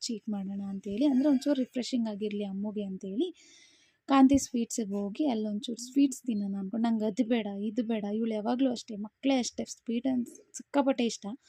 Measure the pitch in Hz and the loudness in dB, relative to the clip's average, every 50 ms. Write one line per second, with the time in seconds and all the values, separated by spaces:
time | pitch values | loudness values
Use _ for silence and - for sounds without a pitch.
0 | - - 233 208 - 220 202 196 196 196 202 196 196 196 196 190 - 202 196 214 | -8 -8 -8 -8 -6 -6 -6 -6 -6 -6 -8 -8 -8 -8 -8 -8 -8 -4 0 2
1 | 294 302 262 254 277 302 277 254 - 285 294 269 247 - - 254 226 - 262 240 | 4 4 6 6 6 6 4 4 4 2 2 2 0 -2 -2 -4 -4 -2 0 0
2 | 226 220 208 196 214 214 208 202 208 196 190 196 202 214 196 208 202 196 190 190 | 0 0 -2 -4 -4 -2 -2 -2 -4 -4 -4 -4 -4 -4 -4 -4 -6 -6 -6 -8
3 | - 190 196 226 349 370 - _ - - - - - _ _ _ _ _ _ _ | -8 -6 -2 -2 -2 -4 -4 _ -20 -20 -20 -20 -20 _ _ _ _ _ _ _
4 | _ - 269 269 262 262 277 269 - - - 233 233 - - - 220 190 196 202 | _ 4 6 8 8 8 8 6 2 0 -2 -4 -4 -2 -4 -6 -4 -4 -4 -4
5 | 202 202 208 - 311 285 233 220 214 214 208 208 - 247 226 226 240 254 - 277 | -4 -4 -2 -2 0 0 0 0 -2 -4 -4 -6 -6 -6 -8 -8 -8 -2 2 4
6 | 285 277 262 - - 254 220 208 202 196 196 196 196 190 233 226 226 233 226 214 | 4 4 2 -2 -4 -4 -2 -2 -2 -2 -4 -4 -4 -4 -2 0 2 2 2 2
7 | 214 220 190 - 226 220 247 226 202 202 202 196 208 220 208 247 220 226 226 214 | 0 0 0 0 2 2 2 0 0 -2 -4 -4 -4 -4 -2 -2 0 0 0 -2
8 | 202 202 208 220 233 226 214 214 202 226 254 247 269 254 240 226 - - 220 196 | -2 -2 -2 -2 -2 -2 -2 -2 -2 0 0 2 2 2 0 -2 -8 -10 -10 -10
9 | 214 214 _ _ - 277 269 254 226 - - - 226 - - _ _ - 226 240 | -10 -10 _ _ 0 2 2 2 0 -2 -4 -8 -8 -8 -10 _ _ -4 -4 -2
10 | - 269 254 247 233 - - - - _ - - - _ - 285 262 277 262 - | 0 0 0 0 -2 -4 -8 -20 -20 _ -18 -18 -10 _ 0 2 2 2 2 2
11 | 240 220 - - - 202 247 - _ | 0 0 -2 -4 -8 -10 -12 -12 _